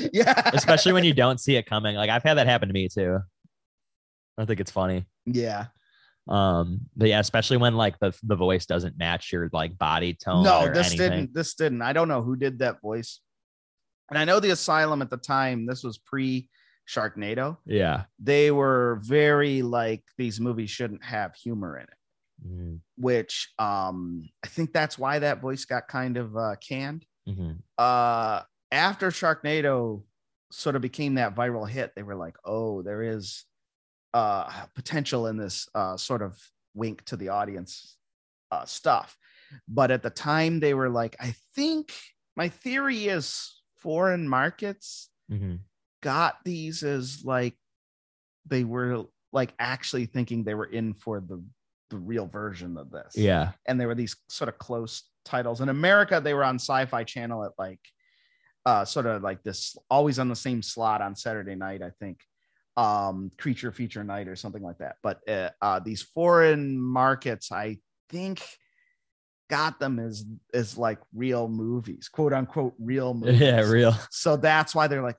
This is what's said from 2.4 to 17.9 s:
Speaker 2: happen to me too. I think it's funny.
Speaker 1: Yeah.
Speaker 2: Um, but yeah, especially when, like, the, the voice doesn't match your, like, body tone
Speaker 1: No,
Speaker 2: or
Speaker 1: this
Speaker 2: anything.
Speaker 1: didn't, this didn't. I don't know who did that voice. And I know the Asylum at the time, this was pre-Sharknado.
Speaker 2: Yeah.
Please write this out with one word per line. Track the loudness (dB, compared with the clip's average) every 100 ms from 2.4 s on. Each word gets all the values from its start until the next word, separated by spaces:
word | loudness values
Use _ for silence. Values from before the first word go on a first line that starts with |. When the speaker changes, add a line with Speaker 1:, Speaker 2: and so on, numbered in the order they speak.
| 6
Speaker 2:
happen | 6 4
to |
me | 0 0
too. | 0 2 0 -2 _ _ _ _ _ _ _ _ _ _ -6
I | -2
think | -2
it's | -2
funny. | -2 0 0 -4 _ -4
Speaker 1:
Yeah. | -2 -2 -4 -8 _ _ _ _ _ -2
Speaker 2:
Um, | 2 4 4 0 -4 -6 2
but | 4
yeah, | 6
especially | 4 2 2 4
when, | 4 4
like, | 2 2
the, | -2 -2
the | -2 2
voice | 4 2 0
doesn't | -2 -2 -4
match | -2 -2 -4
your, | -4 -2
like, | -2 -4 -2
body | 0 0 0
tone | -4 0 4
Speaker 1:
No, | 6 6 4
Speaker 2:
or |
Speaker 1:
this | 2 2
Speaker 2:
anything. | 2 2
Speaker 1:
didn't, | 0 -2
this | -4 -6
didn't. | 0 0 0
I | 0
don't | 2 2
know | 0
who | 0 -2
did | -2 0
that | -2 -2
voice. | -6 -6 -8 -14 _ _ _ _ _ _ _ _ -4
And | 0
I | 4
know | 4
the | 4
Asylum | 0 2 4 4 2
at | -2
the | -6
time, | -2 0 2 0 -4
this | -6
was | -8 -12
pre-Sharknado. | -8 -4 -2 -2 -6 _ _ _ -8 -4 -4 -4 -6 -4 -4 -6 -2
Speaker 2:
Yeah. | 2 2